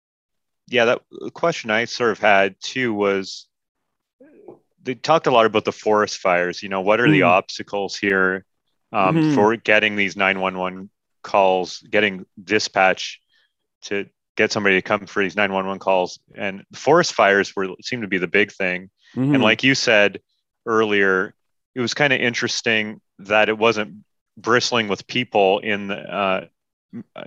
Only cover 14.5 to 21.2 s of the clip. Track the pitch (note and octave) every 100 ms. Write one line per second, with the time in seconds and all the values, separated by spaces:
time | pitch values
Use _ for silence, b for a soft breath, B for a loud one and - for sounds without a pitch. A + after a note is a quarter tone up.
14.5 | A2+ G2+ F#2+ - G#2+ F#2+ - G2 G2+ G2+
15.5 | F#2+ F#2+ G2 G2 F#2+ F2+ - _ - G#2
16.5 | G2 - - - D#3+ E3+ - G2+ G2 F#2+
17.5 | - F#2+ F2+ - B2+ G#2 F#2+ F2 G2 G#2
18.5 | - F#2+ F2+ F#2+ _ b - C3 C#3+ G#2+
19.5 | A2+ C3 C3+ - G#2+ G#2 F#2+ _ _ _
20.5 | _ - A2 A2 G#2 G2 F#2